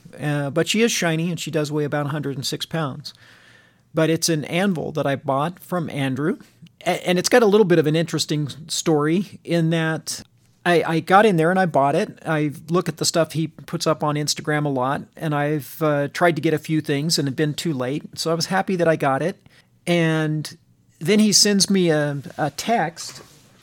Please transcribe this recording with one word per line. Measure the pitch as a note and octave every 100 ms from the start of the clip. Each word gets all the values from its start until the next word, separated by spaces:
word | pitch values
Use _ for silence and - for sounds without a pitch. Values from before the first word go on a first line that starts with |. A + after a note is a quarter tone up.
| - -
uh, | D3 D3 C#3+
but | D3 E3
she | G#3
is | A#3
shiny, | - F3 D#3+ E3+
and | E3
she | -
does | D3+ D3+
weigh | D3+
about | D3 D3 C#3+
a |
hundred | D3+ C#3+ C3+
and | C3+
six | C#3+ -
pounds. | E3 D3 C3+ - - - - - - _ _ _
But | - D#3+
it's | D#3+ E3+
an | D#3+ C3+
anvil | E3 G3 F3+ -
that | D3+ C#3
I | C3+
bought | C#3+ C3+ D3+ F#3
from | - F3+ D#3
Andrew, | C#3+ C3+ C3 D3+ C4 - _ - _ -
a-, | F3+ -
and | F3+
it's | F3
got | B3
a | A3+
little | G#3 G3+
bit | E3+
of | D3
an | D#3
interesting | E3 D#3 - D3+ D3 - -
story | - - D#3 D3 E3+ - -
in | - E3+ D#3+
that | E3 D#3+ D#3+ - - - _ _ _ -
I, | E3+ -
I | E3
got | E3 F#3+ A3
in | F3
there | D#3+
and | F#3+
I | F#3
bought | C#3+ C#3 D3+
it. | G3+ - -
I | D#3 D3+ C3+ D3
look | F3 F3+
at | D3+
the | D3+
stuff | E3+ D#3+
he | C#3+ D#3
puts | - - E3 E3
up | D#3
on | D3+ D3
Instagram | D3 - C#3 D3+ D3
a |
lot, | C3+ B2+ D3 - -
and | D#3+
I've, | D3 D3 D3+ - -
uh, | D#3 D3 C#3+
tried | - F3 D#3
to |
get | D3+
a | D3+
few | - D#3
things | D3+ C#3+ D#3 D#3+
and | C#3
have | B2+
been | D3+
too | D3 F3
late. | C3+ B2 D3 - -
So | D#3+
I |
was | E3+ D#3+
happy | F#3+ F#3+ F#3
that | E3
I | D#3
got | D3+ C3+
it. | D#3 - _ _ _ _ -
And | F3 D#3+ D#3+ D#3 D#3 D3 - _ _ _ _
then | D#3 G#3+
he | G#3+
sends | F#3+ G#3 G3+ F#3
me | G3 F3
a, | D3+ D3 C#3+ D3+ -
a | D3
text, | - - A#3 E3 - - - - - - _